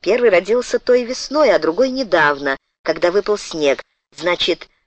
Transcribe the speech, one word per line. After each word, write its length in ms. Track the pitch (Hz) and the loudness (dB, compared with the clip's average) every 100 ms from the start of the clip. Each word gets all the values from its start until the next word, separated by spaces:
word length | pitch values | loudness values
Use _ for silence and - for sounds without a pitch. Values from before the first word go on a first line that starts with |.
Первый 300 | - 233 240 | 0 2 4
родился 480 | 180 185 240 240 240 | 2 2 -2 0 -4
той 260 | - 247 | 2 0
весной, 460 | 233 254 - 277 285 | 0 -8 -6 0 4
а 80 | 170 | 4
другой 320 | 160 165 262 | 0 0 0
недавно, 640 | 262 240 170 147 143 143 135 _ _ | 0 -2 2 2 0 -4 -6 _ _
когда 280 | - 147 175 | -6 -2 0
выпал 260 | 185 196 208 | 0 -2 -4
снег. 480 | - 165 147 127 - _ _ - | -4 -2 0 0 -4 _ _ -8
Значит, 500 | 165 175 - 170 - _ | -4 -2 -2 -4 -6 _